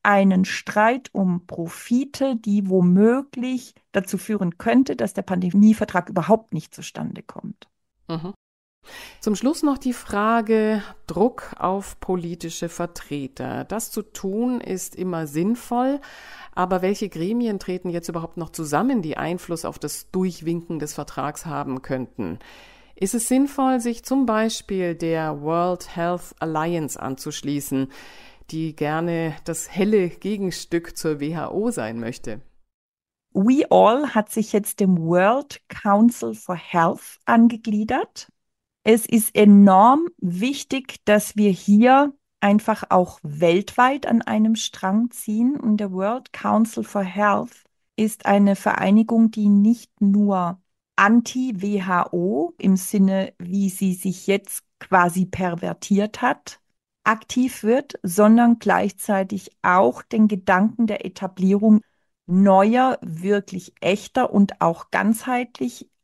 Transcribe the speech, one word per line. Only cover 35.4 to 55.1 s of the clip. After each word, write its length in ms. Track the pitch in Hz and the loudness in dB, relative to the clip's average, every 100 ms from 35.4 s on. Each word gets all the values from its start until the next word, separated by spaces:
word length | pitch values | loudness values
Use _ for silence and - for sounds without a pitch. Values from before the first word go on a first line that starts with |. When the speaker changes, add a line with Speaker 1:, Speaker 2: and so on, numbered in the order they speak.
| 285 - _ | -4 -18 _
Speaker 1:
Council 680 | - 208 202 233 - 233 | -6 2 4 4 4 -8
for 220 | 220 - 175 | -10 -10 -10
Health 600 | - 175 165 - - - - | -4 2 2 0 -12 -10 2
angegliedert. 1080 | 233 233 226 226 208 220 262 453 - - _ _ _ _ _ | 6 6 4 -4 -4 -2 -4 -6 -12 -20 _ _ _ _ _
Es 200 | - 226 | 2 2
ist 320 | - 233 220 - | 4 0 2 6
enorm 720 | 208 202 202 190 226 285 339 - | 8 10 10 8 8 6 0 -6
wichtig, 880 | 185 180 247 285 - 269 269 - | -6 -4 -4 -4 -6 -8 -8 -8
dass 320 | - 208 208 208 | 2 2 2 0
wir 140 | 208 | 2
hier 640 | 180 - 208 247 269 285 - _ _ | 2 4 6 6 6 4 -2 _ _
einfach 440 | 202 208 - 214 - | 2 2 0 -4 0
auch 320 | 185 180 - | 2 2 -6
weltweit 840 | 156 147 170 175 202 - 254 277 - | -12 0 2 2 0 2 2 2 0
an 160 | 233 | 0
einem 340 | - 220 220 220 | 0 0 2 0
Strang 540 | - - 190 208 240 | -4 -6 -2 0 -2
ziehen. 500 | - - 214 247 285 | -6 -6 0 0 0
Und 160 | 226 214 | 0 0
der 160 | 202 | -2
World 400 | 185 196 254 - | -4 -4 -6 -10
Council 520 | - 202 208 220 - | -8 0 2 0 -2
for 180 | 214 208 | -6 -4
Health 640 | 185 190 208 202 240 - _ _ _ - | -4 0 0 0 -4 -14 _ _ _ -2
ist 280 | 214 - | -2 -2
eine 320 | - 202 202 196 | 2 4 4 4
Vereinigung, 720 | - - 196 214 226 226 226 | 0 0 4 4 4 4 2
die 200 | 220 208 | 2 4
nicht 500 | 202 214 233 - _ | 4 4 2 -4 _
nur 580 | 202 202 202 190 175 185 _ _ _ - | 2 4 2 0 -2 -6 _ _ _ 2
anti-W 880 | 202 233 233 254 254 196 202 202 | 4 4 2 -6 -6 -4 -2 -2
H 260 | 185 175 - | 0 -2 0
O 420 | 175 180 247 339 - | -2 -2 -2 -4 -2
im 200 | 190 190 | 2 2
Sinne, 580 | - 208 190 190 190 - | 0 2 2 2 -4 -8
wie 300 | 175 196 196 | -6 -2 -2
sie 240 | 185 190 | -2 -4
sich 340 | 180 185 175 - | -2 -6 -6 -2
jetzt 380 | 196 - - - _ | -2 -4 -14 -16 _
quasi 460 | - 185 175 | 0 2 2